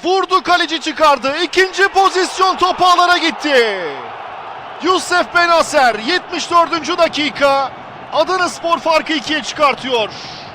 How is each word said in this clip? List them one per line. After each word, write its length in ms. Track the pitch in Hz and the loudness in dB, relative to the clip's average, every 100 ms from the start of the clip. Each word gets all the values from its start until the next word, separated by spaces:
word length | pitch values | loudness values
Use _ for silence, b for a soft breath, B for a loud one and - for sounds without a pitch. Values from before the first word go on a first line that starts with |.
Vurdu, 380 | 320 381 359 370 | 0 0 2 0
kaleci 380 | - 349 339 320 | 2 2 2 -2
çıkardı. 560 | 277 277 311 285 254 294 | -4 2 2 4 0 -2
İkinci 460 | 349 - 370 370 381 | -2 2 0 2 2
pozisyon, 680 | 381 381 370 359 - 381 359 | 4 2 2 -2 0 0 2
top 260 | 359 - | 0 2
ağlara 340 | 359 359 349 359 | 4 4 4 4
gitti. 640 | 320 220 302 269 226 190 165 135 123 - - - - - - - | 2 -2 0 2 2 0 -6 -8 -10 -12 -14 -14 -14 -14 -16 -6
Yusuf 520 | 302 370 - 359 330 | 0 0 0 0 2
Benacer, 600 | 339 339 339 302 302 254 | 2 4 4 2 2 2
yetmiş 560 | 214 220 359 - 349 - | 2 -2 -2 -4 -6 0
dördüncü 480 | 339 330 330 285 349 | 2 2 0 -4 0
dakika. 760 | 330 - 294 202 277 277 262 - - - - | 0 0 -4 0 2 2 -2 -8 -16 -18 -6
Adanaspor 640 | 277 311 370 349 - 339 339 | -2 0 0 -2 -2 -2 -2
farkı 340 | 320 311 302 | 0 0 0
ikiye 300 | 302 233 302 | -4 -2 -4
çıkartıyor. 680 | 220 - 294 240 254 240 208 - - - - | -4 0 0 0 -2 -2 -2 -6 -14 -14 -16